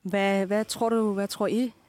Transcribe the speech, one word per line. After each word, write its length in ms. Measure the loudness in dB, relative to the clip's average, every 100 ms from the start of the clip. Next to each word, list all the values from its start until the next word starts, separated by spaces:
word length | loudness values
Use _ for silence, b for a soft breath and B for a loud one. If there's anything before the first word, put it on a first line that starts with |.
Hvad, 440 | -4 0 2 2 0
hvad 200 | 0 -2
tror 240 | -2 0
du, 240 | 2 2
hvad 140 | 0 -4
tror 200 | -2 0
I, 260 | 0 -2 -6